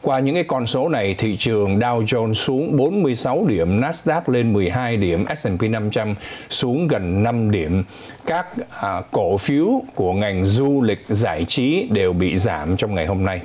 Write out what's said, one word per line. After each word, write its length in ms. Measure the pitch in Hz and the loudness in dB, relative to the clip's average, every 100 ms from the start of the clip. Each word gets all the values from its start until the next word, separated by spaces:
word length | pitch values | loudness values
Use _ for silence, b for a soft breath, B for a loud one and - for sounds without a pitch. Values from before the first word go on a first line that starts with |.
Qua 180 | - 131 | 0 2
những 160 | 135 170 | 2 0
cái 80 | |
con 240 | 170 131 117 | 0 -2 0
số 220 | 131 156 | 0 0
này, 240 | 143 98 92 | 0 0 0
thị 180 | 110 104 | -2 0
trường 400 | - 110 101 98 | 0 2 2 2
Dow 260 | 120 120 110 | 2 0 0
Jones 280 | 123 113 | 0 0
xuống 440 | 107 - 131 160 147 | 0 0 0 0 2
bốn 260 | 143 202 | 2 2
mươi 120 | 160 120 | 0 0
sáu 300 | 131 139 202 | -2 0 2
điểm, 340 | 98 85 98 | 2 2 2
Nasdaq 400 | 139 170 165 160 165 | 0 -2 0 0 2
lên 280 | 123 117 | 2 2
mười 160 | 101 92 | 2 2
hai 280 | 113 123 117 | 0 -2 0
điểm, 280 | 95 85 - 151 | 2 0 -2 -4
S 120 | 117 | -4
and 140 | 92 | -2
P 20 | |
năm 280 | 110 113 104 | 0 0 -2
trăm 240 | 110 107 104 B B B | -2 -2 -6 B B B
xuống 380 | - 127 131 175 | -4 0 0 0
gần 360 | 120 92 95 | 0 0 0
năm 280 | 110 120 110 | 2 2 2
điểm. 320 | 104 78 92 92 B B B - | 0 2 0 -2 B B B -4
Các, 220 | 165 180 - - - | -4 -4 -8 -10 -6
à, 200 | 101 92 98 | -4 -4 -4
cổ 260 | - 101 98 | -2 0 0
phiếu 300 | - 143 175 262 - - | 2 2 2 0 -2 -4
của 180 | 90 | -2
ngành 320 | 95 104 95 95 | 0 0 2 2
du 360 | 107 139 139 | 2 2 2
lịch 240 | 117 98 - | 2 0 -2
giải 360 | 104 110 80 85 | -2 0 -2 -2
trí 400 | - 127 170 - | 0 0 0 0
đều 220 | 104 92 | 2 2
bị 240 | 87 92 95 | 2 0 2
giảm 400 | 98 80 76 92 | 0 -2 -2 -2
trong 180 | 107 98 | 0 -2
ngày 100 | 80 | -2
hôm 200 | 98 95 | 0 0
nay. 160 | 92 | -2